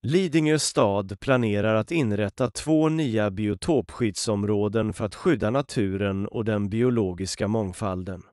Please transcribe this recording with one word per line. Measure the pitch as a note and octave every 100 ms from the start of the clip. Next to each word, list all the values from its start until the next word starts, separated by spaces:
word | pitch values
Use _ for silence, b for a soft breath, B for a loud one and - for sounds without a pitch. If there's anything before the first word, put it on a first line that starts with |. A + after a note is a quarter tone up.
Lidingö | A2 E3+ F3+ D#3+ D3+ D3+
stad | - - A2 G2+ G2 G2+
planerar | - B2+ A2+ G#2 A2 A2
att | A2
inrätta | E3+ A#2+ G2+ G2+ - B2
två | - D3 D#3 D#3
nya | D#3 D3 A2 G#2
biotopskyddsområden | F#2+ G#2 G2 - D3 F#2 - A#2 F#2 - G#2 G#2 G#2 G#2 A2 G#2+
för | - A2
att | -
skydda | F#3+ B2+ G#2+
naturen | C3 C3+ - G2 F#2+ G2+ G2 G2+
och | A#2+ A2
den | G#2+ G2+
biologiska | A2 B2 A#2 G2 F2+ F#2+ - G2+
mångfalden. | A2 G2 F2+ G#2 F#2 F#2 F2+ -